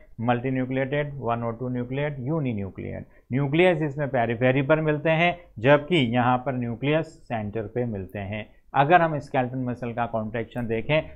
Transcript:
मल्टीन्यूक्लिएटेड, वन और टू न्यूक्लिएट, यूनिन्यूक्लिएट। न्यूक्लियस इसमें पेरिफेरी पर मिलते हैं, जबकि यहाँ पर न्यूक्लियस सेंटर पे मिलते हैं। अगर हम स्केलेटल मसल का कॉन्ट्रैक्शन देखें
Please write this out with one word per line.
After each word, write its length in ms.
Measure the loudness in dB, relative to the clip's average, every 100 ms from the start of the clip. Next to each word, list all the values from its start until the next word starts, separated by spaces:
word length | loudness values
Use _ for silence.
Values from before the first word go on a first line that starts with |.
| -16 -4
मल्टीन्यूक्लिएटेड, 920 | 0 0 0 -2 -2 -2 0 -2 -4 -4
वन 260 | -4 -2
और 140 | -2 -4
टू 120 | -4
न्यूक्लिएट, 480 | -4 -4 -4 -4 -4
यूनिन्यूक्लिएट। 840 | -4 -2 -2 -4 -6 -8 -10 -10 -12 -20 _
न्यूक्लियस 500 | -2 2 4 4 4
इसमें 260 | -2 -4 -2
पेरिफेरी 540 | 0 0 2 4 4
पर 180 | 2 2
मिलते 300 | 2 0 0
हैं, 240 | 2 2 0 -10 0
जबकि 380 | 6 6 4 2
यहाँ 400 | 4 2 2 2
पर 160 | 0
न्यूक्लियस 520 | -4 -4 -2 0 0 -2 -10
सेंटर 380 | -8 -6 -4 -6
पे 200 | -4 -4 -2
मिलते 320 | -4 -6 -8
हैं। 280 | -6 -8 -10 -18 -2
अगर 260 | 2 6 6
हम 180 | 4 -2
स्केलेटल 400 | -2 -2 0 -2
मसल 320 | -4 -4 -6
का 120 | -4 -2
कॉन्ट्रैक्शन 600 | -2 -4 -4 -6 -6 -2
देखें 360 | -2 2 0 0